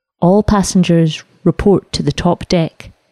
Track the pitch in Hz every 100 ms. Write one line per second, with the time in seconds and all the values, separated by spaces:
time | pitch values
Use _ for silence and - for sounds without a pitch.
0 | _ - 170 202 - 208 180 190 175 170
1 | 160 - - _ 175 - 202 185 - -
2 | 147 - 175 - - 180 160 - - -
3 | _